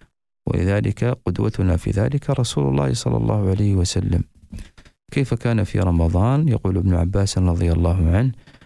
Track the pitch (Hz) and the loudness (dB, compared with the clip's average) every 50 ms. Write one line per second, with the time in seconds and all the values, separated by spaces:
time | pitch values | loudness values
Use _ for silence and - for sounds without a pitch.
0 | - _ _ _ _ _ _ _ _ - - 87 90 95 101 104 110 101 101 - | -20 _ _ _ _ _ _ _ _ -4 -2 0 0 0 0 0 0 -2 -2 -2
1 | 120 120 127 - - 92 90 - - 110 - - 95 92 85 85 - 101 101 98 | -2 -2 -2 -2 -4 -4 -2 -2 -2 -2 -2 0 0 0 0 0 -2 -2 -2 0
2 | 113 127 139 139 - - 135 - 120 - - 147 139 135 135 143 139 131 123 113 | 0 0 -2 -2 -2 -2 -2 -2 -2 -2 -2 -2 0 0 0 0 0 0 -2 -2
3 | - 123 110 113 113 113 107 104 101 95 95 107 104 101 98 92 87 - - - | -2 -2 -2 0 0 0 0 0 0 0 0 0 2 2 2 2 0 0 -2 -2
4 | 98 101 - 90 - - _ - - - - - - - _ - - - _ _ | -2 0 0 -2 -2 -6 _ -20 -20 -16 -14 -14 -14 -16 _ -20 -20 -20 _ _
5 | _ - - 147 135 - 120 - - 120 117 107 104 - - 95 95 90 87 82 | _ -6 -4 -4 -2 -2 -2 -2 -2 0 0 0 0 -2 -2 0 0 2 2 2
6 | 82 82 87 87 104 123 135 147 165 147 107 - - 92 92 92 92 95 90 85 | 2 2 2 2 2 2 2 2 2 2 0 0 0 0 0 0 2 2 2 2
7 | 87 87 95 101 101 98 - 98 92 87 85 87 92 85 85 85 87 85 87 95 | 2 0 0 0 0 0 0 0 2 2 2 2 2 2 2 2 2 2 2 2
8 | 82 78 87 104 127 131 113 - - - - - - | 2 2 2 2 2 0 -2 -6 -12 -20 -20 -20 -20